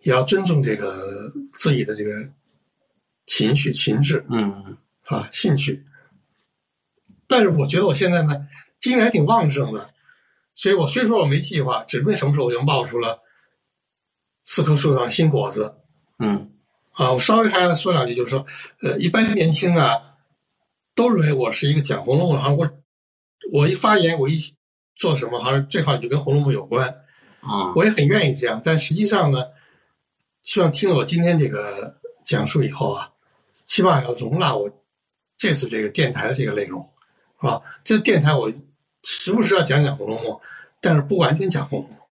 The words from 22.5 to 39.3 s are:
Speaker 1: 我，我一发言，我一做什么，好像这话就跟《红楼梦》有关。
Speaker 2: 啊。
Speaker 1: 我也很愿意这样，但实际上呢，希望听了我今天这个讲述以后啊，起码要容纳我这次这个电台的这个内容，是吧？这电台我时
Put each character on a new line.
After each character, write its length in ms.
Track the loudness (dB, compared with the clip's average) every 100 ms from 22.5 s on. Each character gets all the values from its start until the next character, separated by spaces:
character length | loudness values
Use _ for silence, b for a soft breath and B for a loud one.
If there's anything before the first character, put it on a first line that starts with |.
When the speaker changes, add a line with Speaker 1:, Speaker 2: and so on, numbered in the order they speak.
| 0
Speaker 1:
我， 140 | 0 -4 _ _ _ _ _ _ -4
我 160 | 2 2
一 80 | 2
发 220 | 2 4
言， 200 | 2 0
我 120 | 0
一 100 | -2 -4 _ _ _ _ _
做 180 | -2
什 140 | -2 -2
么， 140 | -4
好 100 | -2
像 160 | -2 -2
这 140 | -2
话 160 | 0 -2
就 100 | -2
跟 100 | -4
《红 140 | 0 0
楼 40 |
梦》 100 | 2
有 120 | -2 -2
关。 220 | -2 -2 -6 b b b b
Speaker 2:
啊。 320 | -6 -4 -2 2
Speaker 1:
我 80 |
也 80 | 2
很 160 | 4 2
愿 220 | 4 2
意 40 |
这 140 | 0 -4
样， 140 | -4
但 160 | 0 0
实 160 | 0 -2
际 100 | 0
上 240 | 2 2
呢， 140 | 0 -4 b b b b b _ _ _ _
希 200 | -6 0
望 100 | 2
听 180 | 2 0
了 60 | 0
我 80 |
今 180 | 0 0
天 160 | 2 2
这 120 | 0
个 500 | -2 -8 -10 -12 -16 -20 -16
讲 240 | -4 -2 0
述 160 | 0
以 80 | -2
后 220 | -2 -4
啊， 180 | -4 -10 _ _ _ _ _ -6
起 180 | 2
码 180 | 4 4
要 120 | 0
容 260 | -6 -4 -2
纳 160 | 0 -2
我 140 | -6 -8 _ _ _ _ _ _
这 160 | -2
次 140 | -2 -4
这 140 | -4
个 80 | -4
电 240 | -2 -2
台 160 | -2 -4
的 40 |
这 120 | -2 -4
个 80 |
内 100 | -4
容， 260 | -6 -8 -14 _ _ _ _ _
是 60 | -4
吧？ 140 | -4 B B
这 160 | 0 0
电 240 | 4 4
台 100 | 4
我 160 | 2 0 -6 -16 _ _ _
时 300 | -8 -8 -2